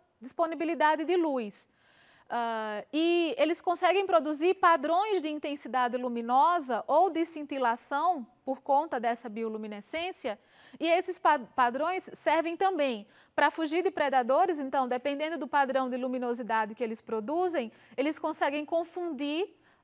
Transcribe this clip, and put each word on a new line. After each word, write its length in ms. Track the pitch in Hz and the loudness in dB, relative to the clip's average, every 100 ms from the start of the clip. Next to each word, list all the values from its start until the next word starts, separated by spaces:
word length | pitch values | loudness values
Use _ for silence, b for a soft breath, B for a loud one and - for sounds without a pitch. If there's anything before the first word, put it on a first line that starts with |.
| _ _ | _ _
disponibilidade 840 | 247 - 330 302 330 285 302 311 | -12 -2 -2 0 -2 2 2 2
de 120 | 311 359 | 2 0
luz. 520 | 320 262 208 - - b b b b b - | 2 -2 -6 -12 -20 b b b b b -8
Ah, 540 | 240 233 220 214 208 - | -4 -2 -4 -4 -8 -4
e 420 | 302 330 349 330 - | 0 2 2 2 2
eles 240 | 302 339 | 2 2
conseguem 460 | 370 349 359 381 381 | -2 2 4 4 4
produzir 480 | 339 285 294 349 | 4 4 0 2
padrões 680 | 381 359 330 294 349 427 381 | 6 6 6 4 2 2 0
de 80 | 302 | -2
intensidade 680 | 302 302 294 262 254 247 247 | -6 -6 -8 -4 -2 0 -2
luminosa 880 | 247 233 233 262 320 349 262 220 - | -4 -4 2 4 4 2 0 -4 2
ou 240 | 294 381 | 4 4
de 140 | 320 | 2
cintilação 1000 | 330 302 294 269 240 240 - 285 339 320 220 _ | -4 -6 -8 -2 0 -2 -4 0 0 -2 -6 _
por 160 | - 262 | -8 -6
conta 400 | - 277 320 254 | 2 2 2 -2
dessa 280 | 226 233 240 | -2 -4 -6
bioluminescência, 1120 | 214 226 220 214 208 - 320 359 349 247 202 B B B B | -6 -6 -6 -10 -12 -8 -6 -6 -6 -8 -8 B B B B
e 80 | 330 | 2
esses 300 | 339 370 349 | 2 0 0
pa-, 220 | 339 294 | 2 2
padrões 680 | 214 - 247 262 320 370 - | 0 0 0 2 -2 -2 -6
servem 440 | - 320 320 320 330 | -4 0 2 0 0
também 480 | 392 339 285 220 202 b b | 0 2 0 -2 -10 b b
pra 160 | - 285 | 0 2
fugir 320 | 302 311 330 | 2 -2 0
de 80 | 370 | 0
predadores. 720 | - 285 262 240 285 370 302 | 0 2 2 2 2 2 0
Então, 260 | 269 277 247 | -2 -2 0
dependendo 500 | 247 285 277 311 320 | -2 -2 -4 -4 -4
do 120 | 294 | -2
padrão 420 | 294 269 262 254 | 0 2 0 0
de 60 | 247 | -2
luminosidade 760 | 254 254 247 240 220 220 214 | -4 -2 -2 -4 -2 -2 -2
que 120 | 220 | -4
eles 160 | 226 220 | -6 -6
produzem, 720 | - 220 208 330 370 320 226 B B - | -6 -6 -2 -2 0 -2 -6 B B -4
eles 200 | 285 302 | -2 -2
conseguem 480 | 311 - 311 294 | -6 -2 -2 -2
confundir, 880 | 294 339 339 370 349 262 285 311 392 b b b | -2 -4 -4 -6 -6 -4 -4 -4 -4 b b b